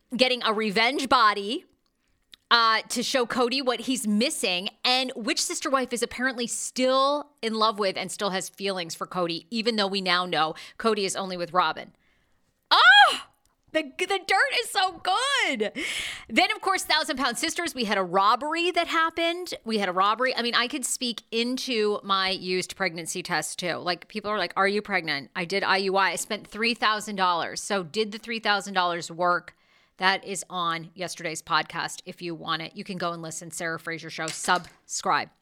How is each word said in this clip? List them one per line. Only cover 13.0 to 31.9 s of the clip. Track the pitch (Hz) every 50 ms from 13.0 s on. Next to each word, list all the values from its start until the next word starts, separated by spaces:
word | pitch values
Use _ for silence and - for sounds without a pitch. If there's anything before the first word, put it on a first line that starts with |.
| 784 605 - - - - _ _ _ _ _ _ _ _
the, | - 320 302 262 -
the | - 359 370 392 381 -
dirt | - 392 403 523 539 - 494
is | 453 -
so | - 403 381 381 339 330 -
good. | 359 381 440 508 554 554 494 415 339 269 208 208 202 - 247 349 - - - - - - - - -
Then, | 226 294 370 403
of | 427 403
course, | - 381 381 - -
Thousand | - 311 311 302 302 294
Pound | 247 277 247 226 -
Sisters, | 311 330 - - 349 302 -
we | 262 233
had | 196 214
a | 196 190
robbery | 175 170 196 196 277 - - 285 302 320 330 339 359
that | 339 349 330
happened. | 269 294 330 320 330 330 339 330 339 339 359 359 - - - -
We | 220 220 202
had | 202 185
a | 175
robbery. | 185 196 208 220 214 254 262 -
I | - 233
mean, | 240 220
I | 202 240
could | 240 294 294 233
speak | - - - 254 240 220 - - -
into | 226 226 233 240 262 254 - 262 240 220 208 208 208 - -
my | 196 196 190 190 190
used | 190 185 190 185 185 185 175 - -
pregnancy | - 190 175 160 175 165 160 - 185 160
test, | - 180 151 156 - -
too. | - 180 170 151
Like, | 123 143 175 175 165 -
people | - - 214 202 208
are | 214
like, | 202 175 170 -
"Are | - 196
you | 196 202 208 208
pregnant?" | 208 196 180 165 156 147 143 - - -
I | 185 175
did | 165 190 196 175
I | - 190
U | 190 196 190 185
I. | 196 190 180
I | 165
spent | 180 - - 220 202 -
three | - - 208 233 233 233
thousand | - 247 214 214 208 202 214 202
dollars. | 190 190 180 175 165 135 95 107 -
So | - - 208 196
did | 175 147 139 214 220 208
the | 214 220
three | - 226 233 220
thousand | 226 214 208 202 190 202 196
dollars | 185 180 175 170 170 156 -
work? | 170 160 180 175 175 165 170 - - _ _ _ _ _ _ _ _
That | - 185 190 196 - -
is | 190 196 170 - -
on | 180 180 170 165 165 165 160 170 -
yesterday's | 190 175 160 - - 170 160 160 -
podcast. | - - 165 156 156 - - 165 151 151